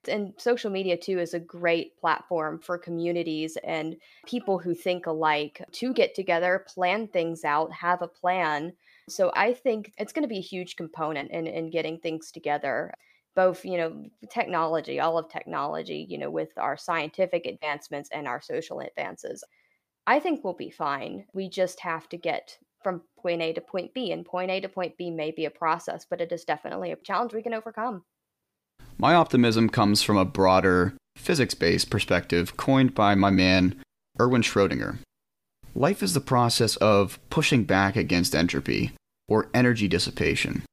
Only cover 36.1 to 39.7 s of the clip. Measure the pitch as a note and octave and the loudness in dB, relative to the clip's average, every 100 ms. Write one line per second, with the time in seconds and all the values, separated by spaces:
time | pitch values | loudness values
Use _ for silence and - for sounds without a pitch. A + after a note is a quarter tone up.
36.1 | D#3+ - B2+ A#2 - A2+ - G#2+ G2+ F#2+ | 0 2 2 4 4 2 4 6 6 4
37.1 | - - - D3+ C3 F#2 F#2+ G2 G#2 D#2+ | -4 -4 0 4 4 4 2 2 0 0
38.1 | F2+ F#2 D2 E2+ C#2 - A1 - - _ | 2 2 2 2 0 -2 -2 -2 -6 _
39.1 | _ - G#2+ - B2 B2 | _ 0 0 2 2 4